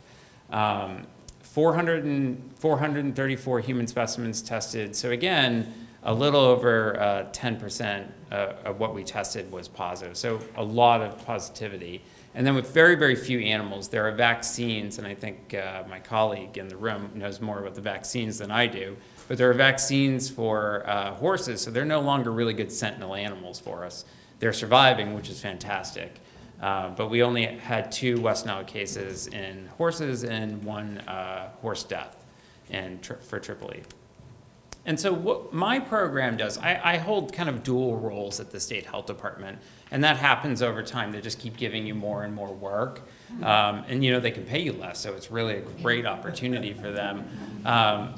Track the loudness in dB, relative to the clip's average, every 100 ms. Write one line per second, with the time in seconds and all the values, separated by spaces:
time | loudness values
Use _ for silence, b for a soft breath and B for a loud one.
0 | B B B B B 0 2 0 -4 -10
1 | -14 -18 -18 -16 -4 2 4 4 2 2
2 | 0 0 0 -2 -8 -2 2 2 2 0
3 | -2 0 0 0 0 0 0 -2 0 0
4 | -2 -2 -4 -4 -4 -4 -4 -4 -4 -4
5 | -2 0 2 4 4 2 -2 B B B
6 | 0 2 6 8 8 8 6 4 4 2
7 | 2 0 -2 -4 -4 -4 -6 -4 -4 -4
8 | -8 -14 -6 -4 -4 -4 -6 -2 -4 -4
9 | -6 -4 -4 -4 -8 -10 -10 -6 -6 -6
10 | -8 -6 -4 -4 -6 -8 -2 6 8 6
11 | 2 -6 -6 -6 -6 -8 -8 -8 -10 -12
12 | -14 B B 0 2 4 4 8 10 10
13 | 6 4 0 0 2 0 -2 -6 -4 0
14 | 0 4 4 4 0 -2 -2 -2 -4 -6
15 | -8 -8 -8 -10 -8 -6 -6 -8 -10 -12
16 | -2 2 2 0 -6 -10 -10 -6 -4 -4
17 | -6 -8 -8 -6 -6 -6 -6 -6 -6 -6
18 | -4 -4 -4 -4 0 2 2 0 -8 -12
19 | B B -4 6 8 10 8 6 4 4
20 | 4 2 -2 -2 0 2 2 0 0 -2
21 | -2 0 0 0 0 -4 -2 0 2 2
22 | 4 2 2 2 2 0 -2 -2 -4 -4
23 | -6 -6 -6 -8 -12 -12 -10 -8 -8 -10
24 | -16 B B B 0 0 6 8 8 4
25 | 0 -6 -8 -8 -8 -8 -6 -6 -6 -10
26 | -12 -14 B B B B -4 -2 -4 -4
27 | 0 4 4 4 0 -2 -4 -2 -2 -2
28 | 0 2 2 0 -2 -6 -6 -6 -6 -6
29 | -6 -8 -8 -8 -10 -10 -10 0 0 0
30 | -2 -2 -2 -2 -4 -6 -6 -6 -8 -8
31 | -8 -6 -6 -6 -10 -8 -6 -6 -6 -8
32 | -8 -14 -20 B B B B -8 -8 -10
33 | -12 -12 -10 -10 -8 -10 -12 -12 -16 -20
34 | -20 -20 -20 -20 -20 -20 -18 -10 -4 0
35 | 0 2 2 0 -2 0 2 0 0 0
36 | 2 2 0 0 -2 -2 0 2 2 2
37 | 2 0 -2 -2 -2 -2 2 2 2 0
38 | -2 -4 -4 -6 -8 -6 -4 -4 -6 -8
39 | -6 -6 -8 -8 -12 -12 B B B 4
40 | 6 6 6 4 2 0 0 0 -4 -4
41 | -4 -4 -8 -8 -8 -6 -4 -4 -6 -6
42 | -4 -4 -6 -6 -8 -8 -4 -2 -2 -6
43 | -18 B B -2 4 6 4 0 -2 2
44 | 4 4 2 -2 -4 -2 -2 -4 -8 -8
45 | -8 -8 -6 -2 -2 -2 -6 -2 0 2
46 | 0 -4 -6 -4 -4 -2 -4 -8 -6 -4
47 | -4 -6 -8 B B B 4 6 6 4
48 | -2